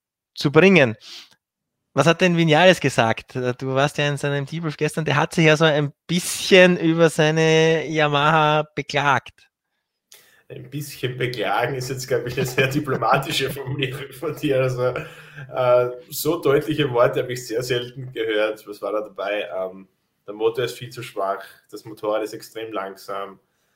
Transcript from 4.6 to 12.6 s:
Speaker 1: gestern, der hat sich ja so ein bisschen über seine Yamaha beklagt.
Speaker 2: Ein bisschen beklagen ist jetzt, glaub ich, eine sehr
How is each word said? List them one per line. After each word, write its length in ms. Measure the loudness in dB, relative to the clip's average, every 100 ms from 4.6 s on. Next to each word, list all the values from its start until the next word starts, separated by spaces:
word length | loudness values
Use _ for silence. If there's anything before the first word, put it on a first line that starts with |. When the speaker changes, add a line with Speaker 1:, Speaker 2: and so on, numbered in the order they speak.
| -6 -4
Speaker 1:
gestern, 280 | -4 -4
der 120 | -2 0
hat 180 | 0
sich 120 | 2 4
ja 100 | 6
so 80 |
ein 280 | 4 2 -2 -6 -6
bisschen 720 | -4 -4 -6 4 8 8 6
über 320 | 0 2 2
seine 720 | 4 0 2 2 4 4 2 -2
Yamaha 760 | 0 0 2 4 4 4 2 -2
beklagt. 760 | -8 -4 -2 2 0 -2 _ _ _ _ _ _ _ _ -20 _ _ _
Speaker 2:
Ein 220 | -18 -12
bisschen 460 | -12 -12 -8 -8 -4
beklagen 580 | -6 -4 -2 0 0
ist 160 | -4 -6
jetzt, 160 | -8 -4
glaub 200 | -4 -2
ich, 100 | -4
eine 100 | -2
sehr 220 | 0